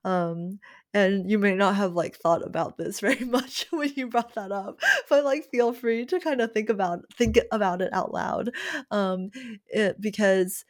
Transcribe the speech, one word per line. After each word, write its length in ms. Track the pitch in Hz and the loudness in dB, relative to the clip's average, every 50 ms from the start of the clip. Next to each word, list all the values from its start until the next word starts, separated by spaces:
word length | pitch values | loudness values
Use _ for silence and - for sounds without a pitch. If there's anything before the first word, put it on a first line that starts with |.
| _ | _
Um, 540 | 190 185 180 170 170 170 170 170 180 196 202 - - - - _ _ - | 0 0 0 0 -2 -4 -6 -6 -8 -10 -12 -16 -20 -20 -20 _ _ 2
and 360 | 208 196 185 196 196 180 185 | 2 4 4 2 0 0 0
you 80 | 214 | 2
may 160 | 208 202 202 190 | 4 4 2 4
not 220 | 185 202 190 202 | 4 4 4 4
have, 180 | 196 208 185 170 | 2 0 0 0
like, 220 | 175 165 - - | -2 -2 -2 -6
thought 280 | - - 165 170 - - | -2 2 2 2 2 0
about 320 | 175 - 165 165 - - | -4 -2 -2 -4 -4 -4
this 220 | - 165 175 202 - | -6 -6 -6 -6 -2
<laughs> 20 | |
very 240 | - 208 269 220 247 | 0 0 0 0 -2
much 420 | 247 233 262 269 - - - - - | -2 -2 -2 -2 -2 -8 -10 -6 -6
when 200 | 339 320 294 277 285 | -4 -4 -4 -4 -4
you 120 | 277 254 | -4 -8
brought 280 | 240 226 240 233 - - | -2 -2 -2 -2 -2 -10
that 180 | 220 196 190 202 | -10 -8 -6 -6
up, 260 | 196 196 202 - _ 659 784 762 622 - - | -6 -6 -8 -8 _ 2 2 2 2 2 4
but, 160 | 302 285 285 | 4 4 4
like, 240 | 277 269 302 311 - | 4 0 -2 -4 -2
feel 220 | - 240 240 233 240 | 0 2 2 2 0
free 320 | 247 - 233 226 226 240 | 0 0 0 0 0 0
to 140 | 254 370 359 | -2 -2 -2
kinda 260 | - 330 285 247 226 | 0 0 0 0 0
think 220 | 226 226 220 220 226 | 0 0 -2 0 0
about, 320 | 226 196 190 175 175 170 - _ - | 0 0 0 -2 -2 -6 -10 _ -2
think 240 | - 240 226 220 240 - - | 0 0 4 4 2 2 2
about 300 | - 214 208 185 175 180 | -2 0 0 0 0 -2
it 100 | 185 - - | -4 -2 -2
out 200 | 185 - - - | -2 -4 -2 -4
loud. 380 | - - - - - - 233 - - - - - 302 254 _ | -4 -4 -2 -2 -2 -4 -4 -6 -6 -8 -8 -8 -8 -8 _
Um, 420 | - 208 196 190 185 185 185 202 - 262 254 240 220 202 _ | -2 0 0 0 -2 -4 -6 -10 -12 -14 -14 -14 -14 -16 _
it, 320 | _ - 208 214 190 - - | _ -2 0 0 0 0 -2
because, 640 | 202 214 196 - 214 196 190 190 185 185 - - - | -6 -6 -2 2 4 4 4 4 2 0 -2 -10 -12